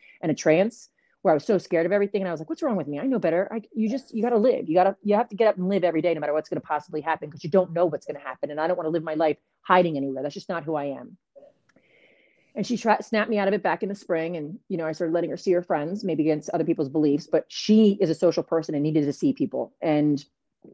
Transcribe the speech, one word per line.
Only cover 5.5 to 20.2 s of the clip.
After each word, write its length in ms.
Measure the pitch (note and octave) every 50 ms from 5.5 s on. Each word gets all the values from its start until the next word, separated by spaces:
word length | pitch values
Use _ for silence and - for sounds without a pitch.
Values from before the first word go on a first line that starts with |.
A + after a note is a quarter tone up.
| G3+
and 120 | F#3 F3+ F#3
live 140 | G3+ F#3+
every 200 | F3 F3 D#3+ D#3+
day, 100 | D#3 F3
no 80 | E3 D#3
matter 140 | D3 D3 D3
what's 160 | D#3 D#3 -
gonna 100 | F3 D3+
possibly 400 | - - D#3 D3 - - D#3 D3+
happen, 300 | C#3+ D#3+ D#3 D#3 - D3+
'cause 120 | D3 C#3
you 60 | - D#3+
don't 240 | E3+ F#3+ F3+ F3
know 140 | E3 E3+ F3+
what's 180 | E3+ D3+ C#3 -
gonna 140 | - - C#3
happen. 320 | A#2+ C3 B2+ - - C#3+
And 100 | D3 D3+
I 60 | D#3
don't 100 | E3+ F3+
wanna 140 | F3 E3 D#3+
live 120 | E3 E3
my 120 | D#3+ D#3+ D#3
life 240 | D#3 E3 D#3 D3 _ _ _ _ _
hiding 340 | - - F#3 F#3 F3+ E3+ D#3
anywhere. 260 | C#3 C#3 C#3 C3 C3+
That's 120 | C3+ D3 D3
just 160 | G3 - -
not 140 | F#3 E3 D3
who 100 | D#3 D#3+
I 120 | D3 C#3+
am." 300 | C#3+ C3+ C3 B2 - F#3 _ _ _ _ - - - _ _ _ _ _ _ _ _ _ _ _ _ _ _ _ _ _ _ _ _ -
And 100 | A#3 G3
she 100 | - B3
tra-, 260 | - - A3+ G#3+ -
snapped 280 | - - A#3 G#3+ G#3 -
me 80 | A3+ G#3
out 100 | G3 G3
of 60 | G3+
it 80 | G3
back 200 | G3 F#3 D#3+ E3+
in 60 | - F#3+
the 60 | G#3
spring. 420 | G#3 - - F3 D#3+ D#3+ E3+ F3+
And, 220 | E3 D3 D3 F3+ B3+ _ -
you 80 | G3
know, 100 | E3 D#3+
I 60 | D#3
started 220 | D#3 - F3+ D#3+ E3
letting 160 | E3+ E3 D#3+
her 60 | -
see 160 | F3+ - G3
her 100 | F3 F3
friends, 420 | F3 - F#3 D3+ D3 D#3+ F#3+ G#3+ G#3
maybe 200 | F#3 D#3+ D3 D3+
against 260 | D#3+ D3+ D3+ D3+ -
other 140 | - E3 D#3+
people's 260 | D#3+ E3 - D3+ C3+
beliefs, 360 | C#3 D#3+ D3+ D3 C#3 D3 -
but 200 | - - D#3+ - -
she 480 | - - - - G#3+ A3 A3 G#3 G3 G#3
is 100 | G3 D#3
a 40 | D#3+
social 280 | - - E3+ D#3+ F3+
person 320 | D#3 - E3+ E3 D#3+ - D#3
and 80 | C#3+
needed 240 | D3 D#3 D3+ D#3 D3
to 60 | C#3+
see 200 | C#3 - - C#3
people. 400 | - - C#3 - - B2+ A#2+ - _ -
And 420 | - D#3 D3+ D3 D3+ D3 D3 C#3